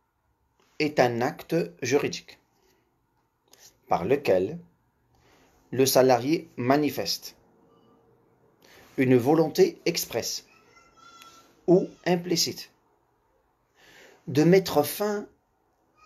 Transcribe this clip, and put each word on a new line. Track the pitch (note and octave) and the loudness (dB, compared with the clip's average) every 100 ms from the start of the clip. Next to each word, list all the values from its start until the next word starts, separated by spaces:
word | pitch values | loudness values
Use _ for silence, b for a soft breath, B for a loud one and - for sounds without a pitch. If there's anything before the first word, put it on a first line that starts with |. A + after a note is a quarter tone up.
| _ _ _ _ _ _ _ - | _ _ _ _ _ _ _ -6
est | D3+ D3+ | -4 2
un | B2 A#2+ | 0 2
acte | B2+ E3 - E3 E3+ - | -4 -6 -6 -4 -4 -8
juridique | B2 C#3+ - - - - _ _ _ _ _ _ _ _ _ _ _ _ b b - | -2 -2 -2 -8 -16 -20 _ _ _ _ _ _ _ _ _ _ _ _ b b -4
par | F2+ F2+ | -4 0
lequel | C#3 - F#2+ F#2+ E3+ - _ _ _ _ _ b b b b - | -2 2 0 0 -8 -16 _ _ _ _ _ b b b b -8
le | A#2+ C3 | 0 2
salarié | C3+ C3 A#2+ B2 E3 - - | 4 4 4 0 -4 -6 -6
manifeste | B2 C#3+ D3 B2+ G2+ - - - _ _ _ _ _ _ _ _ _ _ _ _ b b b - | 0 0 0 -4 -6 -8 -12 -20 _ _ _ _ _ _ _ _ _ _ _ _ b b b -4
une | C3 B2+ | 2 4
volonté | A#2 D#3+ D#3 C3+ F#3 - - | 4 2 2 2 0 0 -6
expresse | E3+ - A#2 A2+ - - _ _ _ _ _ - - - - _ _ - | -6 -6 -6 -8 -10 -14 _ _ _ _ _ -20 -20 -20 -20 _ _ 2
ou | F3+ - - - | 2 2 -8 -4
implicite | F3+ F3+ E3+ - - - _ _ _ _ _ _ _ _ _ _ _ b b b b - | -2 -2 -4 -4 -6 -16 _ _ _ _ _ _ _ _ _ _ _ b b b b -6
de | B2+ | 2
mettre | E3 F#3+ F3+ D3 | 4 4 4 -2
fin | D3 - G#3 G#3 - _ _ _ _ _ _ _ | -2 -2 -4 -6 -8 _ _ _ _ _ _ _